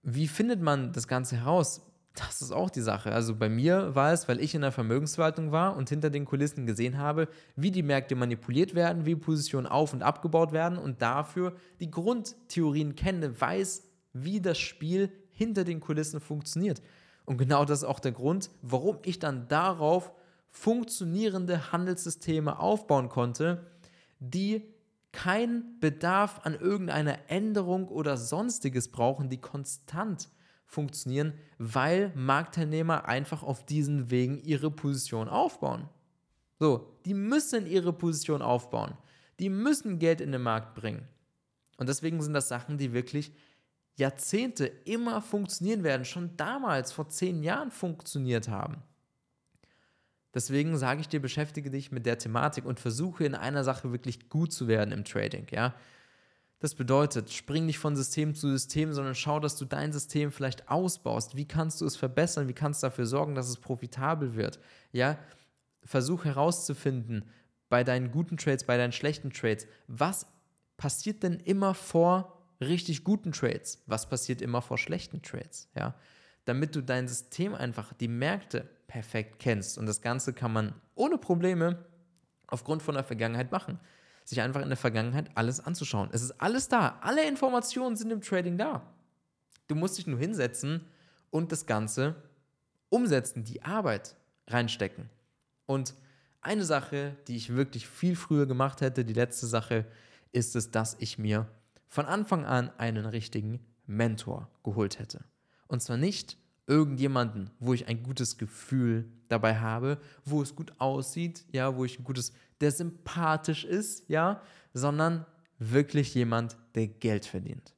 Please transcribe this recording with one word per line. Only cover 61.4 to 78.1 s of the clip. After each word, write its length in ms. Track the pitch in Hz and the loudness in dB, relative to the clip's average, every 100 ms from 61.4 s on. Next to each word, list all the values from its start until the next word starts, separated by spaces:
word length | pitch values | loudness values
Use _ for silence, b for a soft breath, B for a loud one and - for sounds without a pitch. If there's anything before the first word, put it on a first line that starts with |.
| 147 | -4
kannst 340 | 156 160 - | -2 -2 -2
du 40 | 156 | -4
es 100 | - | -2
verbessern? 520 | 131 127 165 - 135 | -2 2 2 0 -2
Wie 60 | |
kannst 300 | 123 147 147 | 0 -2 0
du 40 | 135 | -2
dafür 200 | 131 117 | 0 0
sorgen, 260 | 135 151 | 0 0
dass 160 | 135 123 | -2 -4
es 80 | 120 | -6
profitabel 800 | - 123 123 - 135 160 135 110 | -6 -6 -6 -4 -2 0 -2 0
wird? 240 | 107 - B B B | -2 -4 B B B
Ja, 260 | 123 131 151 B B B _ _ _ | 2 2 2 B B B _ _ _
versuch 400 | - 135 127 175 | -2 0 2 0
herauszufinden, 1000 | 151 135 156 175 - 143 143 131 113 110 98 B B _ _ | 0 2 2 2 -4 -2 -2 -2 -4 -6 -8 B B _ _
bei 160 | 123 | 4
deinen 280 | 127 127 123 | 4 2 0
guten 260 | 139 170 160 | -2 -2 -2
Trades, 280 | - 135 - | 0 0 2
bei 120 | 123 | 2
deinen 140 | 123 | 2
schlechten 400 | 120 143 156 139 | 0 -2 -2 -8
Trades, 340 | - 117 107 - B - | -2 0 0 -4 B -14
was 400 | 117 156 196 - _ _ _ _ - | 0 0 0 -6 _ _ _ _ -6
passiert 460 | 143 - 214 214 | -4 -2 -4 -2
denn 160 | 185 170 | -2 -2
immer 340 | - 196 196 | 0 2 2
vor 640 | 185 - 170 170 185 185 - _ _ | 0 2 4 6 4 0 -12 _ _
richtig 420 | 131 175 175 147 | 0 0 0 -2
guten 280 | 185 208 170 | 2 0 0
Trades? 500 | 147 123 - - - - | 0 0 0 -6 -12 -4
Was 200 | 110 - | -4 -2
passiert 320 | 127 - 123 | -4 -2 -4
immer 220 | 120 120 | -2 -2
vor 160 | - 127 | -2 -4
schlechten 460 | - 180 - - | -2 -4 -6 -12
Trades? 440 | - - - - - - | -10 -12 -12 -16 -10 -6
Ja, 200 | - - b b b b - | -6 -6 b b b b -2
damit 300 | 123 151 151 | 0 0 -2
du 60 | |
dein 240 | 127 127 127 | -2 -2 -2
System 480 | 123 - - - - | -6 -8 -4 -2 -2
einfach, 380 | 123 117 107 | -4 -6 -10
die 140 | - | -6
Märkte 600 | 117 | -4